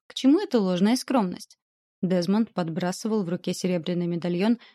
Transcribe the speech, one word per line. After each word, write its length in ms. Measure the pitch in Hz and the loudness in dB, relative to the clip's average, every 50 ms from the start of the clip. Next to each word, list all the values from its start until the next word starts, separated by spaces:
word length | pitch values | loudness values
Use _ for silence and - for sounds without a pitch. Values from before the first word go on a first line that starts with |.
| _ | _
К 80 | - - | -16 -8
чему 260 | - - 262 285 370 | 0 4 4 4 4
эта 200 | 427 - - 233 | 4 2 2 2
ложная 360 | 202 185 180 175 190 208 240 | 2 2 2 2 2 2 2
скромность?» 640 | 254 - - - 262 202 180 - - - - - _ _ _ _ _ _ _ _ _ - | 2 0 0 0 0 0 -2 -4 -8 -14 -18 -20 _ _ _ _ _ _ _ _ _ -2
Дезмонд 500 | 175 185 180 175 170 196 220 226 - - | 0 0 0 2 2 2 0 0 -2 -2
подбрасывал 720 | - 180 165 160 175 180 175 190 - - 220 220 220 196 | -4 -4 -4 -4 -4 -4 -4 -4 -4 -4 -2 -2 -2 -2
в 60 | 165 | -2
руке 260 | 180 175 - 190 180 | -4 -4 -4 -6 -4
серебряный 500 | - - 180 180 175 151 - 180 175 175 | -2 -2 -2 -2 -2 -2 -2 -2 -2 -2
медальон 540 | 170 175 170 156 175 175 175 190 220 240 - - - - | -2 -2 -2 -2 -2 -2 0 2 0 0 0 -4 -10 -14